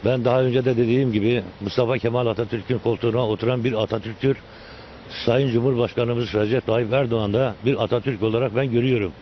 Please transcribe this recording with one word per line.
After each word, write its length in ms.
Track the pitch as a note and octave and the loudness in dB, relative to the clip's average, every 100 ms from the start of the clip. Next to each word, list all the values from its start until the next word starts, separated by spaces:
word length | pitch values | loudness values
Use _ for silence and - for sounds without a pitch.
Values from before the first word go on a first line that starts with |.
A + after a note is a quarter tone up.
| G#2+ | 2
Ben 200 | B2+ A#2+ | 2 2
daha 160 | B2+ | 4
önce 240 | B2+ B2 B2+ | 4 2 2
de 120 | A#2+ | 2
dediğim 340 | A#2 B2+ C3 | 2 4 2
gibi 320 | G#2+ G#2 A#2+ F2+ - | 2 2 0 -4 -8
Mustafa 360 | G2+ - A#2+ B2+ | -4 0 0 0
Kemal 300 | - A#2+ A#2+ | 0 0 0
Atatürk'ün 520 | G#2+ A2+ A#2 F#2+ B2 | -2 -4 -4 -4 -2
koltuğuna 480 | A#2 G#2+ A#2 A2+ A#2 | 0 0 0 0 0
oturan 360 | G#2 A2+ B2+ | 0 0 0
bir 200 | A#2+ A2 | 0 0
Atatürk'tür. 540 | G#2+ A2+ A2 G#2 C3 C3+ - - - - - - - - - | -2 -2 -6 -2 0 0 -6 -20 -20 -18 -18 -18 -16 -4 0
Sayın 260 | B2 C#3 | 2 2
Cumhurbaşkanımız 840 | A#2 B2+ B2 A#2 - A#2+ A#2+ A2+ | 2 2 0 0 0 -2 -2 -2
Recep 320 | G#2 G#2+ B2 - | 0 0 0 0
Tayyip 280 | A2+ A2 | 0 2
Erdoğan 400 | C3 B2+ A2+ G#2 | 0 0 0 2
da 220 | G#2+ C3 F2+ A2 | 2 0 0 -2
bir 180 | A#2 | 0
Atatürk 400 | G#2+ B2 C#3+ A2 | 0 0 -2 -2
olarak 320 | A2 A2 B2+ A2 | 0 2 0 0
ben 160 | C3+ | 0
görüyorum. 400 | A#2 B2+ B2 F#2+ - | 2 2 0 -2 -6